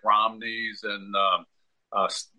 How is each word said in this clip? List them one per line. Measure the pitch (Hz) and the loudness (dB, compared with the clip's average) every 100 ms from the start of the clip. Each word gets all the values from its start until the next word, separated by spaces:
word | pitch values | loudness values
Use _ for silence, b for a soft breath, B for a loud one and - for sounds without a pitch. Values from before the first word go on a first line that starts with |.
Romneys | 107 104 113 110 113 113 113 107 | 4 4 4 -2 -8 -6 -6 -6
and, | 107 101 98 | -8 -8 -2
um, | 98 98 87 - _ _ _ - | 2 2 2 -2 _ _ _ -6
uh, | - | -2
s-, | 185 - - | 0 -2 -12